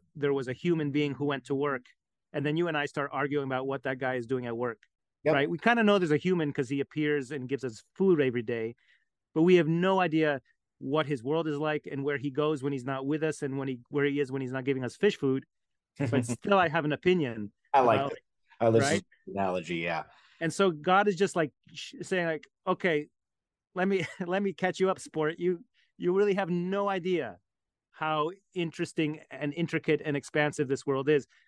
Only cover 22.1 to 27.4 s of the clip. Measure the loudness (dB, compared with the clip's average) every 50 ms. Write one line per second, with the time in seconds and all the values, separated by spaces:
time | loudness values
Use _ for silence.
22.1 | -2 -2 -2 -2 -4 -6 -8 -14 _ _ _ -4 -2 0 0 0 0 0 -2 -6
23.1 | _ _ _ _ _ _ _ _ _ _ _ _ _ -2 0 0 0 0 -2 -4
24.1 | -8 -8 -4 -2 -2 0 0 -2 -2 -2 -2 -2 0 2 0 0 0 -2 -6 -8
25.1 | -4 -2 -2 -2 -2 -2 -2 -2 -2 -2 -6 -14 _ _ _ _ _ -4 -2 0
26.1 | 2 2 4 2 2 2 0 0 -2 -2 -2 -2 -2 -2 -2 -2 -2 -4 -2 -2
27.1 | -2 -2 -2 -4 -8 -14